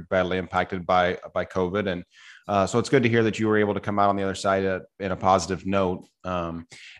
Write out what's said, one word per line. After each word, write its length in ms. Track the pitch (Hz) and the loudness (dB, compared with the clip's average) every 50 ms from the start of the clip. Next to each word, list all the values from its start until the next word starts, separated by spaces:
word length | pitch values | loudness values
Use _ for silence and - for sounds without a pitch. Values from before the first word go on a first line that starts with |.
| 85 - | -4 -2
badly 300 | 95 92 92 90 90 92 | 0 0 0 0 -2 -4
impacted 480 | 90 - - 90 90 - 98 92 85 | -4 -2 -2 -2 -2 -2 -4 -8 -2
by, 320 | 90 92 92 90 90 90 - - 82 - | 2 2 4 4 2 0 -4 -8 -8 -6
by 100 | 92 90 | -6 -6
covid. 420 | - - 95 92 87 92 104 101 | -4 -2 -2 -2 0 0 -2 -2
And, 160 | 98 90 90 87 - _ - - - - - _ | -2 -4 -6 -8 -12 _ -20 -20 -20 -20 -20 _
uh, 180 | - 101 98 95 | -2 2 2 2
so 140 | 92 - 120 | 2 2 0
it's 100 | - - | 2 4
good 140 | 143 135 120 | 2 4 4
to 60 | 117 | 4
hear 140 | 117 117 113 | 4 4 2
that 140 | 110 98 104 | 2 0 0
you 80 | 110 | 0
were 100 | 110 107 | 2 4
able 160 | 107 107 101 101 | 4 2 2 0
to 40 | 98 | -2
come 180 | - 110 104 104 | -4 -2 0 2
out 100 | 101 101 | 2 2
on 60 | 101 | 2
the 80 | 98 98 | 0 -2
other 120 | 95 95 | -4 -4
side, 300 | - - 98 95 98 98 | -2 0 0 0 2 0
uh, 140 | 95 92 92 - - _ _ | -2 -2 -4 -6 -12 _ _
in 120 | 98 95 | -6 -6
a 40 | 92 | -4
positive 520 | 85 - 95 95 95 85 82 95 78 - | 0 2 4 4 4 2 0 -6 -4 -4
note. 380 | 92 98 98 95 90 92 90 - _ _ _ _ | -2 0 2 2 0 -2 -4 -8 _ _ _ _
Um, 440 | 92 92 90 85 82 82 85 82 - - - - - - - | -6 -6 -4 -4 -6 -8 -10 -12 -16 -20 -20 -20 -20 -18 -4